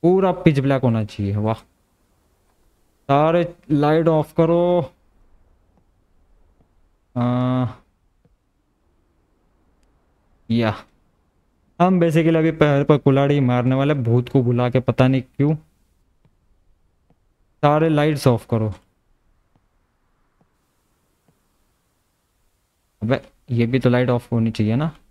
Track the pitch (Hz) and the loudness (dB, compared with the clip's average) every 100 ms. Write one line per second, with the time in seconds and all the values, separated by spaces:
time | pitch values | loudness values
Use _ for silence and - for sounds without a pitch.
0 | 170 190 190 180 165 143 135 135 127 113 | 2 2 0 2 0 2 0 0 0 -2
1 | 104 - 101 104 107 110 _ _ _ _ | -4 -6 -6 -4 -4 -6 _ _ _ _
2 | _ _ _ _ _ _ _ _ _ _ | _ _ _ _ _ _ _ _ _ _
3 | - 139 156 170 170 - _ 147 147 160 | -2 0 2 0 -2 -8 _ 0 2 2
4 | 165 156 147 - 165 170 175 175 147 _ | 2 0 -2 -2 0 2 2 0 -2 _
5 | _ _ _ _ _ _ _ _ _ _ | _ _ _ _ _ _ _ _ _ _
6 | _ _ _ _ _ _ _ _ _ _ | _ _ _ _ _ _ _ _ _ _
7 | _ 123 123 123 127 127 123 - _ _ | _ -6 -4 -2 -2 -2 -4 -8 _ _
8 | _ _ _ _ _ _ _ _ _ _ | _ _ _ _ _ _ _ _ _ _
9 | _ _ _ _ _ _ _ _ _ _ | _ _ _ _ _ _ _ _ _ _
10 | _ _ _ _ _ 117 113 104 - _ | _ _ _ _ _ -2 -2 -4 -14 _
11 | _ _ _ _ _ _ _ _ 180 185 | _ _ _ _ _ _ _ _ 0 2
12 | 170 156 160 165 160 156 151 139 143 147 | 2 2 2 2 0 0 2 2 2 2
13 | 143 135 143 143 127 123 120 131 139 147 | 4 2 2 0 0 0 0 0 0 -2
14 | 117 120 123 139 123 120 123 127 120 120 | 0 0 0 0 0 0 0 -2 -2 0
15 | 131 131 127 - 143 156 _ _ _ _ | 2 0 -4 -4 -2 -2 _ _ _ _
16 | _ _ _ _ _ _ _ _ _ _ | _ _ _ _ _ _ _ _ _ _
17 | _ _ _ _ _ _ 147 151 160 151 | _ _ _ _ _ _ 0 0 0 0
18 | 151 147 - 113 - 113 110 95 _ _ | -2 0 0 0 -2 -4 -4 -8 _ _
19 | _ _ _ _ _ _ _ _ _ _ | _ _ _ _ _ _ _ _ _ _
20 | _ _ _ _ _ _ _ _ _ _ | _ _ _ _ _ _ _ _ _ _
21 | _ _ _ _ _ _ _ _ _ _ | _ _ _ _ _ _ _ _ _ _
22 | _ _ _ _ _ _ _ _ _ _ | _ _ _ _ _ _ _ _ _ _
23 | 110 131 - _ _ 117 117 127 123 120 | -4 -4 -6 _ _ -2 -2 0 0 0
24 | 123 120 - 120 113 110 107 117 156 - | 0 -2 -4 -2 -2 -2 -2 -2 -4 -8
25 | _ | _